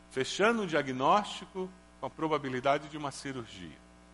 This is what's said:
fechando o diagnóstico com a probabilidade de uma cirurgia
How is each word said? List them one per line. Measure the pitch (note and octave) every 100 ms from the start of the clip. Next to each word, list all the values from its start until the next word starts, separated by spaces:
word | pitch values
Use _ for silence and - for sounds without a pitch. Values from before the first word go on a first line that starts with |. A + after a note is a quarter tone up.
| -
fechando | C3 C3 - G#3 A#3
o | F#3+
diagnóstico | D3+ C#3 B2+ C#3+ G3+ G3+ - F#3 F#3+ F#3 - - -
com | C3
a |
probabilidade | - D#3 D3+ C#3 B2+ C#3 D3 D3+
de | D3+
uma | D3
cirurgia | - C#3 C3 A2 F#2+ E2+ C#2+ - - -